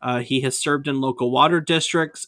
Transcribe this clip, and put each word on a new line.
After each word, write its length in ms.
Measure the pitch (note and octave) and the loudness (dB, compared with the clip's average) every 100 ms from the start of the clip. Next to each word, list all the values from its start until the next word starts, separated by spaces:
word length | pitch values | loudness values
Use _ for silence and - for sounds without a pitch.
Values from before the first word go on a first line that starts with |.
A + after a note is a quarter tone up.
Uh, 180 | B2 B2 | -4 -4
he 220 | A#2+ C3+ | 0 0
has 160 | C3 - | 0 -2
served 300 | D3+ D3 C#3+ | 0 0 0
in 140 | C3+ | -2
local 300 | C3+ B2+ B2 | -2 -2 0
water 300 | C3 D#3 E3+ | 4 4 2
districts 640 | D3+ D#3+ - E3 D#3 - | 2 0 2 0 -2 -6